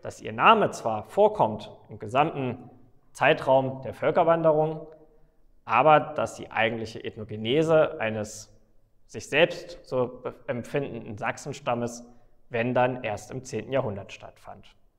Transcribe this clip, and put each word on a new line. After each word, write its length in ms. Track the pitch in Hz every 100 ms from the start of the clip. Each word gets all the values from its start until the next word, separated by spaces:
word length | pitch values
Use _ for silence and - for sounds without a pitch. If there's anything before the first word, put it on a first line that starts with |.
dass 200 | 120 -
ihr 100 | 117
Name 400 | 113 165 220 190
zwar 320 | - 120 107
vorkommt 680 | 104 - 208 208 117 107 - - -
im 100 | 110
gesamten 680 | 110 123 156 143 127 117 - - - - _
Zeitraum 680 | - 135 156 - 131 131 135
der 120 | 113
Völkerwanderung, 920 | 107 135 156 165 165 160 151 156 156 - - - _ _ _ _ _ -
aber 340 | 113 147 151
dass 360 | 131 110 113 -
die 160 | 113
eigentliche 520 | - 113 113 110 -
Ethnogenese 960 | 113 - 107 107 110 143 160 160 151 -
eines 560 | 113 107 104 - - - _ - _ _ _
sich 220 | 113 -
selbst 520 | 151 175 - - -
so 380 | - 131 123 -
be-, 100 | 127 - -
empfindenden 680 | 120 113 147 139 117 110 107
Sachsenstammes, 880 | 117 127 - 135 - 120 120 - - - _ _ -
wenn 240 | 117 120
dann 300 | 123 127 127
erst 280 | 110 104 -
im 120 | 131
zehnten 300 | - 110 104
Jahrhundert 400 | 135 123 98 95
stattfand. 600 | - - _ - 98 - _ _